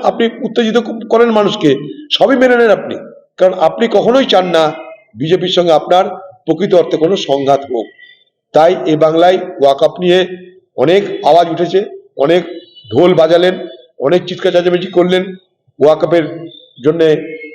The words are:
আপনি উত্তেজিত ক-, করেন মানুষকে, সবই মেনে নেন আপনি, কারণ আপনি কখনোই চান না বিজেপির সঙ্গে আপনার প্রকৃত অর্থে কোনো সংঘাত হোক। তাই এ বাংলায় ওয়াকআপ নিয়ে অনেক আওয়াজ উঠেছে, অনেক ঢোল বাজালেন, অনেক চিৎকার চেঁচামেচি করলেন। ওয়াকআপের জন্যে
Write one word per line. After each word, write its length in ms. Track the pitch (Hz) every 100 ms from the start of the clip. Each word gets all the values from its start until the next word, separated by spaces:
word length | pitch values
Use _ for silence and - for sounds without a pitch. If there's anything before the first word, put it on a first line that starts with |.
আপনি 260 | 208 - 233 -
উত্তেজিত 340 | 220 - 220 226
ক-, 300 | 220 - -
করেন 220 | 233 233
মানুষকে, 440 | 220 202 - 156 135 147 - -
সবই 240 | - 202 262
মেনে 220 | 254 240
নেন 120 | 226
আপনি, 260 | 185 - - - - _ -
কারণ 160 | 185
আপনি 340 | 185 165 - 233
কখনোই 380 | 202 202 262 240
চান 200 | 202 180
না 280 | 165 151 151 - - _ 107
বিজেপির 320 | 156 175 180
সঙ্গে 240 | 180 175
আপনার 380 | 151 - 180 202 - - _ -
প্রকৃত 280 | 165 190
অর্থে 240 | 180 - 156
কোনো 180 | 165 196
সংঘাত 440 | - 139 135 135
হোক। 260 | 135 120 101 _ - _ _ _ _
তাই 220 | 147 165 180 160
এ 120 | 151
বাংলায় 400 | 156 165 180 185 - -
ওয়াকআপ 380 | 139 139 156 -
নিয়ে 280 | 180 185 180 185 - - _ -
অনেক 480 | 139 196 202 - 143
আওয়াজ 260 | 165 165
উঠেছে, 340 | 160 175 190 220 - - -
অনেক 260 | 143 175 - - - - -
ঢোল 200 | 113 180
বাজালেন, 540 | 160 160 170 180 185 - - _ -
অনেক 260 | 135 180 175
চিৎকার 260 | 180 180
চেঁচামেচি 360 | 175 175 175 190
করলেন। 360 | 175 175 185 190 185 _ _ _ -
ওয়াকআপের 720 | 143 156 170 170 151 - - - _ -
জন্যে 540 | 131 165 160 151 - - -